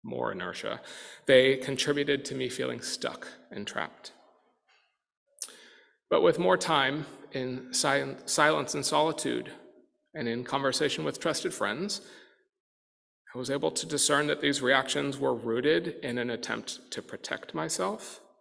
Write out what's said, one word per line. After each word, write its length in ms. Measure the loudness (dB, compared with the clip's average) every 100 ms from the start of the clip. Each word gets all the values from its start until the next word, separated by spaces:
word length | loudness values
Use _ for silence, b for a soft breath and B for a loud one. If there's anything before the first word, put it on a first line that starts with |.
more 300 | -8 -4 -4
inertia. 480 | -4 -8 -6 -8 -8 B B B B 8
They 300 | 8 8 4
contributed 680 | -2 -2 0 0 2 0 -2
to 80 |
me 140 | -4 -4
feeling 320 | -4 -4 -4
stuck 480 | -8 -4 -6 -6 -14 -18 -16
and 160 | -12 -8
trapped. 460 | -6 -6 -10 -20 -20 _ _ _ _ _ _ _ _ _ _ _ -12 B B B B B B _
But 120 | 4
with 160 | 6 4
more 180 | 4 4
time 500 | 4 2 2 -2 -8 -14 -10
in 400 | -6 -6 -6 -4
sil-, 460 | 0 2 2 -2 -8 -4
silence 480 | 4 4 4 -2
and 100 | -4
solitude, 680 | 0 2 2 0 -2 -4 -6 -14 -20 -20 _ _ _
and 140 | -6 -4
in 160 | -4
conversation 600 | -2 0 0 2 0 0
with 160 | -4 -4
trusted 340 | -2 -2 -4
friends, 480 | -2 -2 -2 -4 -6 B B B B B _ _ _ _ _ _ _ -16
I 40 | -8
was 120 | -2
able 200 | 0 0
to 160 | -2 -4
discern 400 | 0 4 4 4
that 160 | 2
these 180 | 2 2
reactions 580 | 6 4 4 -2 -2 0
were 160 | 0
rooted 640 | 0 0 0 4 2 0 -6
in 160 | -4 -2
an 120 | -2
attempt 600 | -4 -4 -6 -6 -12 -10
to 100 | -12
protect 540 | -10 -14 -8 -8 -6
myself 680 | -6 -4 -2 -2 -4 -12 -16 -20 _